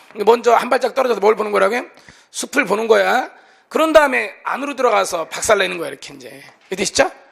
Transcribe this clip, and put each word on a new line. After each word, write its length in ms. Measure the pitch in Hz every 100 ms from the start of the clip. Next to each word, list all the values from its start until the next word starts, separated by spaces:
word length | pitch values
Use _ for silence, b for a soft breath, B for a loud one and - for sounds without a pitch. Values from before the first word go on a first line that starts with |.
| B
먼저 400 | - 202 240 240
한 140 | 226 240
발짝 260 | 254 240
떨어져서 260 | 226 254 208
뭘 140 | 208
보는 160 | 220 214
거라고요? 360 | 202 196 240 349 B B B B
숲을 340 | - 247 285
보는 220 | 208 208 226
거야. 440 | 214 190 233 349 b b b _
그런 240 | 277 320
다음에 400 | 311 285 247 208 -
안으로 320 | - 190 285 262
들어가서 520 | 247 202 190 170 156
박살내는 500 | - 196 208 185 180
거야, 100 | 147
이렇게 260 | - -
이제. 280 | 139 120 135 - _ -
이해되시죠? 400 | 190 190 - 349 - _